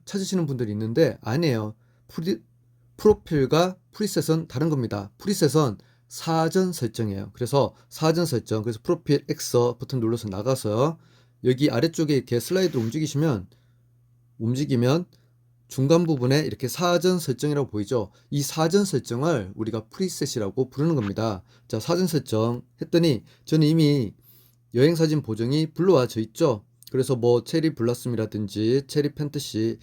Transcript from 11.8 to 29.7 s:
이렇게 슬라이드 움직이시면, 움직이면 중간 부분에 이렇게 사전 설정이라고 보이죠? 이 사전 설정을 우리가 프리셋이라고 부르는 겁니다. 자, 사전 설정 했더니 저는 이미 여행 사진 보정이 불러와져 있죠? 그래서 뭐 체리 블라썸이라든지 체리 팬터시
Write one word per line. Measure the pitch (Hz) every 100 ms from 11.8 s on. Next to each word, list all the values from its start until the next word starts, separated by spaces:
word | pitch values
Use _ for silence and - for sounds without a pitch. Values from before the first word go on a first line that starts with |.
| 165 165 151
이렇게 | 139 - 120
슬라이드 | - 185 180 139
움직이시면, | 113 156 147 139 160 107 90 _ _ _ _ _ _ _ _ -
움직이면 | 110 127 143 127 123 156 180 _ _ _ _ _ _
중간 | - 135 165
부분에 | 165 143 123 143
이렇게 | 151 - 127
사전 | - 175 175 180 180
설정이라고 | 147 123 151 143 127
보이죠? | 104 101 123 98 _ _
이 | 143
사전 | 139 - 196 196
설정을 | 196 131 - 120 156 143 95 101
우리가 | 110 110 -
프리셋이라고 | - 185 - 147 120 98 113 131
부르는 | - 160
겁니다. | 147 101 98 113 92 - _ -
자, | 113
사전 | 135 175 185
설정 | 160 - 110 113 123 - _
했더니 | - 170 170 110 - _ -
저는 | 156 151
이미 | 165 147 143 104 - _ _ _ _ _
여행 | 120 147
사진 | 165 160 151
보정이 | 113 107 117 147 156
불러와져 | - 185 156 120 110
있죠? | 110 - 160 107 - _ -
그래서 | 131 131 123
뭐 | 120 120
체리 | - 165 156
블라썸이라든지 | - 117 120 127 113 107 104 104 104 110 135 139
체리 | 151 143
팬터시 | - 147 143 - 107 113